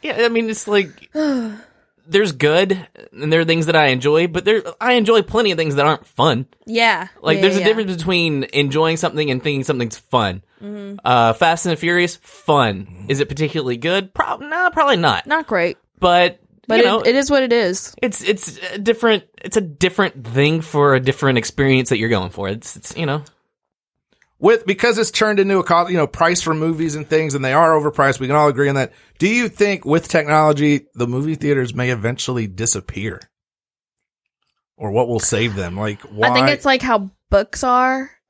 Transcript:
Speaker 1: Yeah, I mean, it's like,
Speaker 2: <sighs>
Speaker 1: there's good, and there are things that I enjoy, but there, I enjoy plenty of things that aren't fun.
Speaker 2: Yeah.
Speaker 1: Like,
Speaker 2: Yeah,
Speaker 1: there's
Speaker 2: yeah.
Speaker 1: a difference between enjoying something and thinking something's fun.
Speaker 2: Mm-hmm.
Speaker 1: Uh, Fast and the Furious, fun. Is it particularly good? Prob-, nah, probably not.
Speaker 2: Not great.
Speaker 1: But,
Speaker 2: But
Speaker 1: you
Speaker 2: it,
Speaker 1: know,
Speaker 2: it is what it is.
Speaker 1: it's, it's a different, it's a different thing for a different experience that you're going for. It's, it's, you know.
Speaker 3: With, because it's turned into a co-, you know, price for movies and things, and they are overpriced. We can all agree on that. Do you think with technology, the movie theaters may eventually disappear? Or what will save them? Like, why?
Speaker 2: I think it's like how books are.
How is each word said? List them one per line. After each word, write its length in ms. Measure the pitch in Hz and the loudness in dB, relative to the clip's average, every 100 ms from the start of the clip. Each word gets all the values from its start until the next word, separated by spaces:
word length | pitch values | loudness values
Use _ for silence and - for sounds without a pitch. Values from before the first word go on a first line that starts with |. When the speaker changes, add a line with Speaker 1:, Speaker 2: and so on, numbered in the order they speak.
Speaker 1:
Yeah, 140 | 311 240 233 | -6 0 0
I 40 | |
mean, 180 | 233 226 | 2 -2
it's 200 | 214 - | -6 0
like, 420 | 208 180 - - | 0 0 -8 -10
Speaker 2:
<sighs> 960 | 302 302 262 226 214 - _ _ _ _ | -4 -2 -2 -4 -10 -20 _ _ _ _
Speaker 1:
there's 240 | 180 208 | 0 0
good, 560 | 131 147 160 196 190 165 - - | 2 2 2 2 -2 -6 -20 -20
and 220 | - 147 | -8 0
there 60 | 160 | 2
are 40 | 165 | 2
things 200 | 165 160 | 0 2
that 100 | 160 | 4
I 120 | 147 | 4
enjoy, 400 | 127 135 151 175 | 2 2 2 2
but 180 | 165 180 | -2 0
there, 160 | 220 - - | 0 -2 -6
I 140 | 233 | 0
enjoy 300 | 247 214 226 | 2 4 4
plenty 260 | 190 214 220 | 4 0 0
of 60 | 165 | 0
things 160 | 160 139 | 0 2
that 120 | 143 | 2
aren't 180 | 156 - | 0 -4
fun. 400 | - 147 123 135 _ - | 0 2 2 -4 _ -6
Speaker 2:
Yeah. 400 | 226 233 185 185 - | 0 2 0 -4 -8
Speaker 1:
Like, 180 | - 156 | -2 2
Speaker 2:
Yeah, 40 | |
Speaker 1:
there's 140 | 185 196 | 2 2
Speaker 2:
yeah. 60 | |
Speaker 1:
a 20 | 185 | 2
difference 300 | 220 202 180 | 2 -2 -4
between 460 | 160 180 170 143 135 | -2 0 0 -2 -2
enjoying 440 | 143 143 143 160 160 | -2 0 2 0 0
something 320 | 170 147 151 | -2 -2 -2
and 100 | 127 | -2
thinking 220 | 151 139 | -2 -4
something's 340 | 131 139 117 - | -2 -2 -4 -6
fun. 460 | _ 127 104 92 _ _ | _ 0 0 -4 _ _
Speaker 2:
Mm-hmm. 360 | 208 208 202 202 | -14 -14 -14 -8
Speaker 1:
Uh, 300 | - 123 117 | 0 2 2
Fast 320 | 113 170 165 180 | 2 2 2 -2
and 80 | |
the 40 | 160 | -2
Furious, 380 | 170 175 175 - | 0 0 0 -4
fun. 880 | - - - 147 120 95 98 90 104 | -14 -16 0 2 2 0 -10 -16 -6
Is 120 | 139 | -4
it 60 | 143 | -4
particularly 500 | 143 151 160 127 120 | -4 -4 -4 -4 -4
good? 360 | 156 185 190 | -2 -2 -4
Prob-, 260 | - - - | -6 -6 -6
nah, 280 | 294 320 359 | -8 -4 -2
probably 280 | 349 285 202 | 0 -2 0
not. 280 | 160 95 - | -2 -2 -2
Speaker 2:
Not 220 | 311 311 | -6 -2
great. 300 | 208 170 - _ _ | -2 -2 -6 _ _
Speaker 1:
But, 400 | 185 175 180 180 _ _ - | 2 4 2 -2 _ _ -2
Speaker 2:
But 80 | 226 | 2
Speaker 1:
you 60 | |
Speaker 2:
it, 20 | 233 | 4
Speaker 1:
know, 160 | 214 | 2
Speaker 2:
it 140 | - 254 | 2 0
is 160 | 277 | 2
what 100 | 285 | 0
it 100 | 262 | 2
is. 440 | 233 196 190 - - | 2 0 -4 -10 -6
Speaker 1:
it's, 240 | 247 - | -4 -4
it's 360 | 196 202 - 143 180 | -2 -4 -4 -10 -12
a 60 | - | -6
different, 460 | 202 226 233 208 - _ | -2 0 2 0 -2 _
it's 140 | - - | -4 -4
a 40 | |
different 680 | 180 143 180 180 190 139 113 | -4 -2 -2 0 -2 -2 -6
thing 340 | 120 147 160 | 0 2 0
for 320 | 160 147 143 | -2 0 4
a 60 | 135 | 4
different 400 | 127 131 139 123 | 2 0 0 0
experience 500 | 110 - 135 131 127 | -2 -2 2 2 2
that 80 | 117 | -2
you're 100 | 113 | 0
going 200 | 110 92 | -2 -2
for. 180 | 92 98 | -6 -6
It's, 280 | 107 - - | -6 -10 -12
it's, 200 | - - | -12 -8
you 120 | 160 | -4
know. 160 | 147 143 _ _ _ _ _ _ _ _ _ _ _ | -4 -8 _ _ _ _ _ _ _ _ _ _ _
Speaker 3:
With, 280 | 180 226 208 | 2 4 0
because 320 | 202 240 220 | 0 0 2
it's 100 | 214 | 0
turned 300 | - 214 208 | 0 0 2
into 180 | 196 196 | 2 2
a 60 | |
co-, 240 | 170 170 175 | 2 0 2
you 100 | 180 | 0
know, 80 | 147 | -2
price 380 | - 170 175 | 0 0 0
for 100 | - | -2
movies 400 | 160 160 160 160 | -2 -2 -2 -4
and 140 | 147 151 | -6 -2
things, 240 | 156 156 | 0 0
and 100 | 139 | -2
they 100 | 131 | 0
are 180 | 139 165 | 2 4
overpriced. 480 | 160 151 - 139 135 | 4 2 2 2 2
We 80 | 131 | 0
can 80 | 147 | 2
all 140 | 147 | 2
agree 200 | 131 143 | 2 0
on 60 | 139 | 2
that. 180 | 127 _ _ _ | -2 _ _ _
Do 100 | 185 | 0
you 220 | 240 226 | 0 -2
think 340 | - 208 190 | 0 0 0
with 240 | - 160 165 | 0 -2 0
technology, 800 | 165 147 156 156 147 151 143 _ | -2 2 4 4 4 2 2 _
the 140 | - 120 | -6 -4
movie 260 | 127 151 | -2 -4
theaters 400 | 156 143 139 123 | -4 -2 0 -2
may 160 | 110 127 | -4 -2
eventually 560 | 123 107 127 - 123 110 | -2 -4 -4 -6 -4 -6
disappear? 760 | 92 110 98 - - 104 - - _ _ _ _ _ _ _ _ _ _ _ _ _ _ _ | -4 -2 -2 -4 -10 -10 -10 -18 _ _ _ _ _ _ _ _ _ _ _ _ _ _ _
Or 160 | 107 | -4
what 160 | 104 120 | -2 0
will 120 | 117 | 0
save 360 | - 107 117 98 | 0 0 -2 -2
them? 200 | 90 92 | -6 -6
Like, 260 | 107 101 | -6 -8
why? 260 | - 104 247 | -14 -2 0
Speaker 2:
I 40 | |
think 160 | 247 269 | 2 2
it's 160 | 285 285 | 0 0
like 180 | 262 | 0
how 260 | 254 226 196 _ _ | 0 -2 -2 _ _
books 320 | 202 214 - | 0 0 -4
are. 480 | 254 247 262 262 269 _ | 0 2 2 -2 -6 _